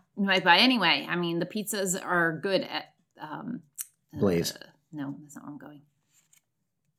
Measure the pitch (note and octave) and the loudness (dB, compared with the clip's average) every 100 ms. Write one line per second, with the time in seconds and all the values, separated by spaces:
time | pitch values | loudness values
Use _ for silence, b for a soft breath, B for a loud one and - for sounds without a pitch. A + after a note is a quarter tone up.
0 | _ - G3 F#3+ F3 F3 A#3+ B3+ F3 C#3+ | _ -4 0 4 6 8 6 4 2 2
1 | - F3 F3 E3+ E3 G#3+ G3 G#3 F#3+ F3 | 0 -4 -2 -2 -2 -4 -6 -4 -2 -4
2 | - F3 E3 D#3+ G3 F#3 - D3+ - _ | 0 2 2 0 0 0 -2 -6 -10 _
3 | _ - D#3 D3+ - - - - - _ | _ -18 -14 -10 -10 -10 -12 -16 -16 _
4 | _ - G2+ E2+ E2 - - _ _ D3+ | _ -2 0 2 -2 -6 -16 _ _ -10
5 | C#3 C#3+ D3 - - D3 D3 D3 _ _ | -10 -10 -16 -18 -16 -16 -18 -20 _ _
6 | _ _ _ _ _ _ _ _ _ | _ _ _ _ _ _ _ _ _